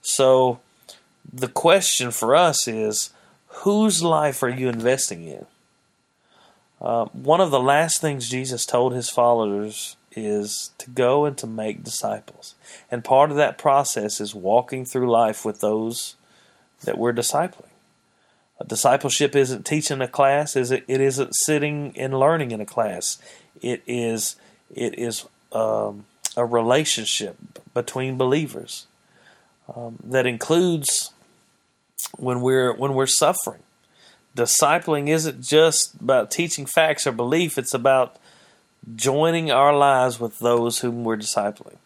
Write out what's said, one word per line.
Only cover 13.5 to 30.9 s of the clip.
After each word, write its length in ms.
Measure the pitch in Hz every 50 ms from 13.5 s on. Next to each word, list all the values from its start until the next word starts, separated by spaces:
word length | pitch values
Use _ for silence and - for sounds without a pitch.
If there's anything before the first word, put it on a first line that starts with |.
| -
process 640 | - - 151 135 139 139 - - 117 104 107 - -
is 120 | 107 101 101
walking 520 | 104 90 95 107 123 123 - 135 131 127
through 260 | 127 - 127 123 123
life 320 | 117 113 117 110 110 - -
with 160 | 110 104 -
those 560 | - 104 107 110 110 113 117 - - - - _ _ _ _ _ _ _ _ _ _ _ _ _ -
that 140 | - -
we're 140 | 104 113 120
discipling. 600 | 117 120 117 - - 147 170 185 - - - _ _ _ _ _ _ _ _ _ _ _ _ _ _ _ _ _ _ - -
Discipleship 720 | - 110 107 - 131 127 135 - 135 - - 147 139 -
isn't 300 | 143 135 127 131 101 -
teaching 360 | - 156 151 147 - 143 135
a 60 | 131
class, 480 | 120 - - 143 135 139 143 151 147 -
is 160 | 135 123 123
it, 140 | 131 - -
it 140 | - 131 131
isn't 340 | 135 135 131 135 131 - -
sitting 580 | - - - 151 147 147 147 147 147 143 139 -
and 200 | - 127 135 135
learning 340 | 131 135 151 165 160 143 120
in 100 | 113 107
a 40 | 104
class. 520 | - - 120 110 104 92 87 - - - - - - - - _ _ _ -
It 220 | - 120 120 - _
is, 520 | - 123 120 117 117 113 110 107 - - _ _ _ _ _ _ _ -
it 240 | - 117 117 -
is, 280 | - 120 117 113 - - - _ _ _ _
um, 540 | - 110 110 110 110 107 107 104 101 104 104 _ _ _ _ - -
a 80 | 123 120
relationship 920 | 117 120 117 113 117 127 151 156 - - 120 110 - - - 110 95 - _ - - _ - _ - _
between 440 | 123 120 - - 131 131 131 131
believers, 680 | 127 131 127 139 156 156 131 117 - - - - - - _ _ _ _ _ _ _ _ - _ _ _ _ _ _ _ - -
um, 240 | 120 120 117 117 - -
that 220 | 110 127 131 123
includes 840 | 127 120 110 - - 160 170 180 180 170 156 135 -